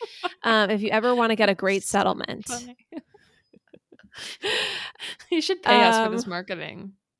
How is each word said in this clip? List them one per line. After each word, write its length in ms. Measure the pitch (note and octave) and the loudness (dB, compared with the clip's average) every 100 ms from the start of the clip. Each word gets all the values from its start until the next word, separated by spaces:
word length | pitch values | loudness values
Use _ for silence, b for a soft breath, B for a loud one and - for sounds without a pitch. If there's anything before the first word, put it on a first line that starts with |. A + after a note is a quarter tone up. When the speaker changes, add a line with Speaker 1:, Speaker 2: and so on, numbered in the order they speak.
| A4+ B F4+ B | -16 B -10 B
Speaker 1:
um, 260 | A3+ A3 G3+ | 2 4 4
if 100 | G#3+ | 0
you 100 | G#3+ | 0
ever 220 | A3 A#3+ | 0 2
wanna 220 | B3 A3+ | 2 2
get 140 | A3 G3+ | 4 2
a 80 | F#3 | 2
great 260 | F#3+ G3 | 0 0
Speaker 2:
So 160 | - G3+ | 0 0
Speaker 1:
settlement. 480 | F#3+ G3 - - G#3 | 2 0 -6 -10 -10
Speaker 2:
funny. 300 | A#3+ B3 B3+ | -10 -12 -20
<laughs> 40 | _ D#4+ - G#4 _ _ _ - _ - _ - - B B B G4+ B B B B B B B B | _ -18 -18 -20 _ _ _ -20 _ -20 _ -20 -20 B B B -4 B B B B B B B B
You 100 | E4 | -2
should 220 | D#4 F#4 | -2 -2
pay 180 | - A#3+ | 4 6
us 200 | A#3 A3+ | 6 4
for 60 | A3 | 2
this 120 | A3+ | -2
Speaker 1:
Um, 60 | A3+ | -6
Speaker 2:
marketing. 600 | F3 F#3 F3 D#3 - G3 G3 _ | -8 -8 -10 -10 -14 -16 -18 _